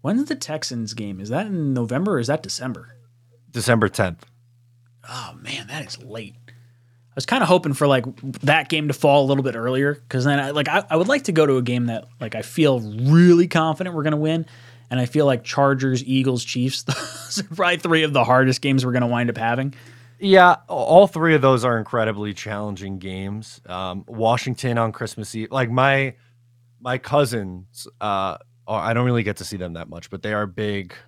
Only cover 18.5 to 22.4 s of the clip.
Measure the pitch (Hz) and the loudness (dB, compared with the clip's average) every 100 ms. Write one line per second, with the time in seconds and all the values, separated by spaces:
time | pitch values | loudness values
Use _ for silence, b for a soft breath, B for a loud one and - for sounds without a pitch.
18.5 | 127 139 135 127 123 120 120 120 117 113 | 2 0 0 0 0 0 0 -2 -2 -2
19.5 | 123 135 135 B B B B 196 190 180 | -2 -4 -8 B B B B 6 8 8
20.5 | 170 _ 175 120 165 196 165 165 156 135 | 6 _ -4 6 8 8 4 2 4 6
21.5 | 127 123 117 107 120 110 104 104 95 | 4 2 0 -2 -2 -2 -2 -6 -8